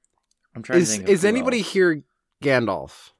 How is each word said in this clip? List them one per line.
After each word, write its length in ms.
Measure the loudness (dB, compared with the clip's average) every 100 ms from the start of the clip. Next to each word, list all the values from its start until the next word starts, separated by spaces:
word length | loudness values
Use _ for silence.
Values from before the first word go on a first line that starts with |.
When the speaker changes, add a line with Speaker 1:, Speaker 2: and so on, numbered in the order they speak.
| _ _ _ _ _ -16
Speaker 1:
I'm 60 |
trying 160 | 0 2
to 40 |
Speaker 2:
is, 80 | 2
Speaker 1:
think 120 | 0
of 60 | 0
Speaker 2:
is 120 | 2
Speaker 1:
who 40 | 2
Speaker 2:
anybody 320 | 0 -2 -2
Speaker 1:
else. 120 | -2
Speaker 2:
here 320 | 0 2 0 -8 _ _ _
Gandalf? 680 | 0 0 0 -4 -8 -18 -20